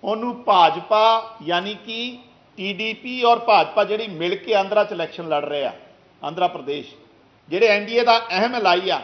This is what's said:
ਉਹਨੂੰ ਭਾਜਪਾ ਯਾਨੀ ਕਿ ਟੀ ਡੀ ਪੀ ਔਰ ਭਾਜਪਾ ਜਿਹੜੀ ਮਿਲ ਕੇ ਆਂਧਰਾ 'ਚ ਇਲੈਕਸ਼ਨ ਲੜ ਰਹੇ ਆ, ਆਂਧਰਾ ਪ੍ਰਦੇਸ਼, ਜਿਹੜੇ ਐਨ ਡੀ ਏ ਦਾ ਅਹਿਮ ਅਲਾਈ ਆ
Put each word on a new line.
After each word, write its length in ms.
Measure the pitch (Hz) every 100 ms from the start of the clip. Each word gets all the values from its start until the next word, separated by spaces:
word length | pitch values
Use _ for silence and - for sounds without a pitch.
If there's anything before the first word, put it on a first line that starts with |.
ਉਹਨੂੰ 300 | 208 220 240 -
ਭਾਜਪਾ 920 | - 190 165 170 170 214 220 226 220 -
ਯਾਨੀ 320 | 147 175 196
ਕਿ 440 | 214 - 226 240 247 - _ _ -
ਟੀ 160 | 190
ਡੀ 200 | 185 220
ਪੀ 300 | 226 254 254
ਔਰ 140 | 233 233
ਭਾਜਪਾ 460 | 233 208 160 -
ਜਿਹੜੀ 220 | 196 214 226
ਮਿਲ 260 | 165 170 190
ਕੇ 180 | -
ਆਂਧਰਾ 300 | 214 196 208
'ਚ 80 | 214
ਇਲੈਕਸ਼ਨ 360 | 190 160 - 170
ਲੜ 160 | 147
ਰਹੇ 200 | 143 147
ਆ, 80 | 135 - - _ _ _
ਆਂਧਰਾ 240 | 143 165 175
ਪ੍ਰਦੇਸ਼, 460 | 175 135 143 123 - _ _ _ _ _
ਜਿਹੜੇ 180 | 170 220
ਐਨ 180 | 202 208
ਡੀ 100 | 233
ਏ 80 |
ਦਾ 140 | 233 226 -
ਅਹਿਮ 260 | 185 233 247
ਅਲਾਈ 320 | 196 180 185
ਆ 100 | 156